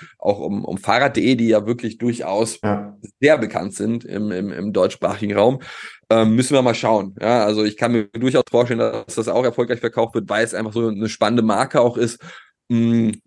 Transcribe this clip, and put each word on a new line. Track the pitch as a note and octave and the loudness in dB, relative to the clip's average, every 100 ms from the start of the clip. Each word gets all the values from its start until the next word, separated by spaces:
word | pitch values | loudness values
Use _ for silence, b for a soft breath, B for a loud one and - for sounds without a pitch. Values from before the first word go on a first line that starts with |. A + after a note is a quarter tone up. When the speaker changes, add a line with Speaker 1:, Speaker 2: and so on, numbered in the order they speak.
| B B | B B
Speaker 1:
auch | - G2+ | -4 -2
um, | D2+ G2+ | -2 -6
um | - F#2 | -6 -8
Fahrrad | - A#2 C#3 | 0 2 2
punkt | A#2+ | 2
de, | A2 B2+ | 2 2
die | A#2 | 4
ja | G#2+ G#2 | 2 0
wirklich | A#2+ A2+ - | -4 -6 -4
durchaus | A#2+ A#2 D2+ G2+ A2+ - | -4 -4 -4 -2 -2 -2
Speaker 2:
Ja. | G#2+ G2+ - - - - | -4 -4 -6 -16 -20 0
Speaker 1:
sehr | C#3 D#3 | 2 4
bekannt | - - F#2+ | 0 -6 -8
sind | - G#2 A#2 | -6 -4 -4
im, | A#2 G2 G#2+ | -6 -8 -6
im, | F#2 G2+ | -4 -6
im | D2 G2+ | -6 -4
deutschsprachigen | G2 F#2 - - G2+ G#2 G2+ | 0 0 0 -4 -2 -2 4
Raum. | A2 C3+ B B B B - | 4 2 B B B B 0
Ähm, | A2+ A2 | 4 4
müssen | A2+ B2+ | 4 4
wir | C#3 | 4
mal | B2+ | 2
schauen. | A2+ A#2 A2 G2 G2 | 2 2 0 0 -4
Ja, | G#2+ A#2+ | 0 2
also | G#2 G#2+ | 2 2
ich | G#2+ G#2 | 0 0
kann | A#2+ | 0
mir | A#2 G2+ | 0 -2
durchaus | A#2 B2+ C3 B2 | -2 0 2 2
vorstellen, | A#2+ A#2+ A#2 | 2 2 0
dass | A2+ A2+ A2 | -2 -4 -8
das | - A2 | -6 -2
auch | G#2 | 0
erfolgreich | B2+ A#2 A#2+ A#2+ | 0 0 -4 -2
verkauft | A#2 A#2 A2+ | -4 -2 -2
wird, | A#2 G2 | -2 -2
weil | G#2 | -2
es | A2+ | -2
einfach | F2+ A2 | -4 -6
so | A2 A#2 | -2 -2
eine | G2+ G#2+ | -2 -4
spannende | - G#2+ A#2+ | 0 0 2
Marke | A2 G#2 C3 C#3+ | 2 0 0 2
auch | A#2+ A#2 | 2 2
ist. | A#2 - B B B B - | -4 -4 B B B B -4
Mm, | A#2 A#2 A#2 A2+ G#2 | 0 2 2 0 -4